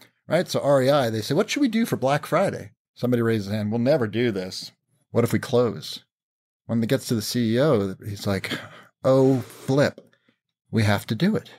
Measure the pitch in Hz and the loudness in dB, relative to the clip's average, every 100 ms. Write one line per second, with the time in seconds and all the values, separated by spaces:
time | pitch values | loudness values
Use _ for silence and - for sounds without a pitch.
0 | - _ - 160 170 139 135 139 127 147 | -20 _ -4 -2 0 -2 2 4 4 2
1 | 120 110 107 143 220 - 285 220 226 110 | 2 -2 -2 -2 0 0 0 0 0 0
2 | 127 147 - 156 190 - 101 - _ - | 0 0 0 0 0 -4 -12 -18 _ -6
3 | 123 120 113 113 98 107 104 117 120 151 | 0 2 2 0 -2 -4 -2 0 2 2
4 | 113 104 123 98 92 - - - _ _ | 0 0 -2 -2 -6 -10 -16 -20 _ _
5 | _ 107 117 110 - 120 120 78 - - | _ -2 0 0 0 2 2 -2 -10 -14
6 | - _ _ _ _ _ - 113 113 131 | -18 _ _ _ _ _ -4 -2 0 -2
7 | - 117 101 123 117 113 151 120 98 92 | 0 -4 -2 -2 0 2 2 2 0 -6
8 | 104 101 104 95 - - - - - _ | -12 -8 -4 -4 -4 -10 -12 -20 -20 _
9 | 131 135 135 131 113 - - 135 117 - | 2 4 4 4 -2 -10 -2 2 2 -2
10 | - _ _ _ _ _ _ 110 107 101 | -14 _ _ _ _ _ _ 0 2 2
11 | - 113 180 220 - | -2 -2 0 0 -4